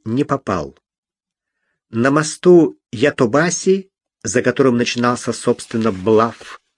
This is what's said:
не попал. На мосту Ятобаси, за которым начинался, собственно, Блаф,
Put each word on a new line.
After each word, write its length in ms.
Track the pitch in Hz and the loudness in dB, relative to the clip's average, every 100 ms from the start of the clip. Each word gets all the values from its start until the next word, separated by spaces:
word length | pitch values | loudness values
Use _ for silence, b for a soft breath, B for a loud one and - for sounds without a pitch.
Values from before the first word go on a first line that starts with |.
не 180 | 110 123 | -6 -4
попал. 560 | 143 143 - 92 69 - _ _ _ _ _ _ _ _ _ _ _ | -2 -4 -4 -6 -6 -14 _ _ _ _ _ _ _ _ _ _ _
На 220 | 113 131 | -2 0
мосту 680 | 147 156 - 180 175 147 - - | 0 -2 0 6 6 6 -2 -12
Ятобаси, 1000 | 107 127 - 123 139 170 - 190 190 190 _ _ _ | -2 -2 0 0 2 0 -2 0 0 -2 _ _ _
за 200 | - 127 | -4 -2
которым 340 | 127 120 135 120 | 0 2 2 2
начинался, 560 | 120 120 120 123 - | -2 -2 -2 -2 -6
собственно, 580 | 113 - 117 - 113 113 | -6 -4 -4 -4 -4 -2
Блаф, 680 | 95 95 110 113 - - - _ | -2 2 2 2 -4 -20 -20 _